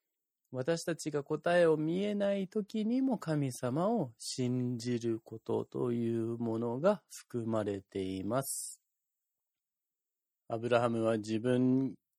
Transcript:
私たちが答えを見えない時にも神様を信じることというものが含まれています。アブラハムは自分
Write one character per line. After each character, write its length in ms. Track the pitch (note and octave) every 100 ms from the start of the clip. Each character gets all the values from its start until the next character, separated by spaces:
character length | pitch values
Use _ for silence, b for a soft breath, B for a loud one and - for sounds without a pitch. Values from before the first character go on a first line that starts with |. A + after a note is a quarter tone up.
| _ _ _ _ _ B2+
私 280 | C3 E3
た 120 | - D#3
ち 140 | D#3+
が 140 | D3
答 360 | C#3+ D3+ F3 F3
え 60 | E3+
を 120 | D#3
見 260 | D#3 F3
え 100 | G#3
な 220 | G#3 G3+ G3+
い 120 | F#3
時 380 | G#3+ G3+ A3 G#3+
に 160 | B3
も 160 | C4+ G#3+
神 340 | - D3+ C3+
様 380 | B2 B2 C3+ F#3+
を 220 | A#3 C3 -
信 580 | - - B2 B2+ B2 A#2+
じ 220 | A#2+ A#2+
る 200 | A#2 A2+
こ 160 | - A2+
と 260 | - A2 A#2
と 260 | C3+ B2+
い 240 | A#2+ A#2 A#2
う 220 | A2+ A#2
も 220 | A#2 A2+
の 200 | A#2+ B2
が 220 | D3+ D#3 _
含 380 | - - B2 A2+
ま 160 | A2
れ 180 | G#2 G2
て 220 | - G2
い 200 | F#2+ F#2+
ま 200 | G2 B2
す。 360 | C3+ - - - _ _ _ _ _ _ _ _ _ _ _ _ _ _ _ _ -
ア 120 | A2+
ブ 100 | A#2
ラ 100 | A#2+
ハ 100 | A#2+
ム 120 | A#2
は 160 | A2+ A2+
自 220 | G#2+ A2
分 560 | A#2+ B2 B2+ C3 C3 - _